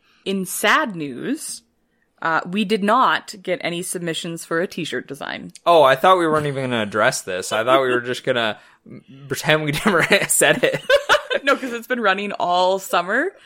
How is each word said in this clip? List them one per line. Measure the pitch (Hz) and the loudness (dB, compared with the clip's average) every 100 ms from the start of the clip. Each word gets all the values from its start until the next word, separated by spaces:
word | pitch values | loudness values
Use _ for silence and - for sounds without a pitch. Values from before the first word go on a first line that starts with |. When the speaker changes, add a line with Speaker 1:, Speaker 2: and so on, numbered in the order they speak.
| _ _ - | _ _ -6
Speaker 1:
In | 196 185 | -6 -6
sad | - 214 262 294 175 | -2 2 2 0 -6
news, | 147 123 160 285 - - _ _ _ _ _ - | -8 -8 -6 -6 -8 -16 _ _ _ _ _ -8
uh, | 165 160 - | -2 -2 -2
we | 196 196 | -4 -2
did | 214 | 0
not | 202 240 214 156 - 202 | 2 2 4 0 -4 -12
get | 185 175 | -6 -4
any | 160 175 | -4 -6
submissions | 180 180 170 156 175 165 - | -8 -8 -6 -6 -8 -10 -6
for | 165 | -4
a | 190 | -4
t-shirt | - 151 123 - | -6 -8 -8 -10
design. | 139 - - 175 - - | -12 -10 -10 -12 -6 4
Speaker 2:
Oh, | 165 | 6
I | 143 - | 8 6
thought | 185 185 | 4 4
we | 165 | 4
weren't | 156 147 | 0 -2
even | 135 131 | -4 -2
gonna | 120 | -2
address | 104 107 117 - | -2 2 2 0
this. | - 92 - | -4 -6 -4
I | 107 | -2
thought | 117 135 | 2 2
we | 131 | 4
were | 123 | 0
just | 120 123 | -2 -6
gonna | - 117 113 104 - _ - - - 135 139 | -2 0 0 -4 -12 _ -20 -20 -20 -16 -10
pretend | 135 - 156 | -4 2 2
we | 151 | 2
<laughs> | 147 214 | -2 0
never | 170 - 196 147 | 2 2 2 2
said | - 156 247 | 2 4 4
it. | 262 - - | 2 0 2
Speaker 1:
<laughs> | 539 - 523 - 508 | 2 4 0 0 -4
No, | 277 - | 0 0
'cause | 262 | -2
it's | 233 226 | -8 -6
been | 247 | 0
running | 208 190 202 | 2 0 -2
all | - 175 180 185 190 | -4 0 2 2 0
summer. | - 185 175 226 359 - | 0 -2 0 0 -2 -6